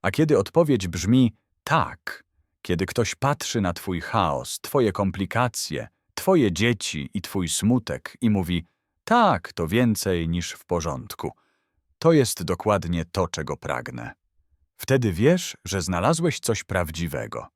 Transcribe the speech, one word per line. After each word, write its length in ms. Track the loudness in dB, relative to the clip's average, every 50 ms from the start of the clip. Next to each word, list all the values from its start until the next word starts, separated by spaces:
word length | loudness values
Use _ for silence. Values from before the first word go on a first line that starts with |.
A 100 | -2 -2
kiedy 260 | 2 2 2 4 4
odpowiedź 500 | 2 2 2 2 2 4 4 2 2 0
brzmi: 460 | -4 -4 -2 2 4 6 6 6 4 2 _ _ _ _ _ _
„Tak”, 600 | 0 0 0 0 -2 -6 _ _ -14 -14 -14 _ _ _ _ _ _ _ _
kiedy 240 | -4 -4 -2 -2 -2
ktoś 300 | -2 0 -2 -2 -2 -2
patrzy 460 | _ 0 0 0 -2 -4 -4 -2 0
na 120 | 0 0 -2
twój 280 | -4 -6 -6 -6 -4
chaos, 580 | -4 -2 0 2 2 2 0 -2 -6 -8 -10 -12
twoje 300 | -10 -2 0 2 2 2
komplikacje, 960 | 2 0 -2 -2 -2 -4 -6 -2 0 0 0 0 -2 -6 -8 -6 -6 -8 -8 -10 _ _ _ _ _
twoje 400 | -4 2 4 4 6 4 4 2
dzieci 560 | 2 2 2 2 0 -4 -8 -6 -6 -8 -6 _
i 80 | -8
twój 280 | -8 -4 -4 -2 -2 -2
smutek 680 | -2 0 2 2 2 2 0 -4 -8 -8 _ -16 -10 _
i 80 | 0 2
mówi: 360 | 2 2 0 0 -2 -2 -2 _ _ _ _ _ _ _ _
„Tak, 500 | 2 2 4 4 4 2 0 -2 -8 -6
to 140 | -4 -2
więcej 600 | 0 2 2 4 4 2 0 0 0 0 0 0 -2
niż 220 | -2 -2 -4 -6
w 140 | -12 -14 -6
porządku. 680 | _ -4 -2 -2 -4 -6 -8 -10 -12 -12 -8 -8 -10 -10 _ _ _ _ _ _ _ _ _ _ _ _ _
To 140 | 2 4 6
jest 300 | 6 4 2 0 -6 -2
dokładnie 600 | -4 -4 -2 0 0 0 0 0 -2 -2 -4 -4
to, 220 | _ -2 -2 -2
czego 300 | -2 -2 -8 -6 -6 -8
pragnę”. 560 | -8 -6 -6 -6 -6 -6 -10 -12 -12 -12 -14 -16 _ _ _ _ _ _ _ _ _ _ _ _
Wtedy 360 | _ -2 0 2 2 2 2 2
wiesz, 440 | 4 4 4 4 4 0 -8 -12 _ _
że 160 | -6 -4 -4
znalazłeś 580 | -2 -2 -2 2 2 2 2 2 0 -2 -2 -2
coś 240 | -2 -2 -2 -2 -4
prawdziwego. 840 | -2 -2 -2 -2 -2 -4 -4 -4 -4 -4 -6 -8 -8 -10 -12 -12 -14 _